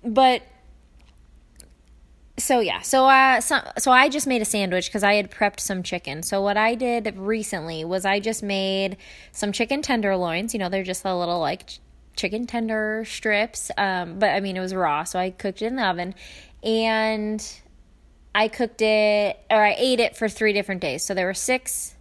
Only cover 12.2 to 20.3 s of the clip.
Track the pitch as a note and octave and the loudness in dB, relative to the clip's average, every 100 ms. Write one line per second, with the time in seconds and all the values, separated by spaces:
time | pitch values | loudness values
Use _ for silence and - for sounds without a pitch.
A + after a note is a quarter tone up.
12.2 | F#3+ G#3+ A#3+ A#3+ A3+ A3 G#3+ A3 A3+ - | -6 -4 -4 -4 -2 -2 -2 -4 -8 -6
13.2 | A3 G#3 A3 - - - G3 F#3 E3+ F3+ | 0 0 0 -4 -8 -2 0 0 -4 0
14.2 | G3+ E3+ G3 F#3 F#3 F#3+ E3+ D3 E3 F#3 | 2 2 -2 -6 -4 -2 0 0 -2 -4
15.2 | F#3 F#3 G3+ F#3 A3 C4 G#3 F3 F3 G3 | -4 -4 -8 -4 -6 -2 -2 -2 -6 -10
16.2 | - - - - G#3+ A3+ A3+ A3 A3 A3 | -18 -20 -20 -10 -2 0 2 0 0 -2
17.2 | G#3+ G#3+ - - _ - - _ _ _ | -4 -6 -8 -16 _ -20 -20 _ _ _
18.2 | - G#3 A3 - A#3 - A3 G#3+ G#3+ G#3 | -6 0 0 0 -4 0 2 4 4 2
19.2 | G#3 - - A3 G#3 - B3+ B3 A#3 - | 0 -4 0 4 4 4 2 2 0 0
20.2 | A3+ | -6